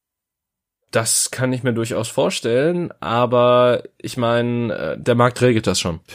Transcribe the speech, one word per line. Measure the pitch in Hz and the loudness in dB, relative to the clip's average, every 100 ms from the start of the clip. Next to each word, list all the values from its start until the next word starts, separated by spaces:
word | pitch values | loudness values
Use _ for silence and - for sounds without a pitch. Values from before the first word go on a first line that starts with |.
| _ _ _ _ _ _ _ _ _ | _ _ _ _ _ _ _ _ _
Das | 117 113 - - | -4 0 -2 -4
kann | - 127 | -4 -4
ich | 127 | -2
mir | 127 | -2
durchaus | 113 113 92 113 | -2 -2 -4 -4
vorstellen, | - 170 - 117 123 156 175 170 - | -2 -2 -2 0 0 0 -2 -6 -8
aber | - 117 120 123 123 123 123 - - _ | -4 0 2 4 4 6 4 2 -4 _
ich | - 127 | -10 -4
mein, | 117 120 120 120 117 | 0 0 0 -2 -4
äh, | 53 78 - | -4 -6 -4
der | 123 | 0
Markt | 120 123 - | 2 2 2
regelt | 123 110 101 | 2 2 0
das | 90 | -2
schon. | 92 82 - | -4 -6 -10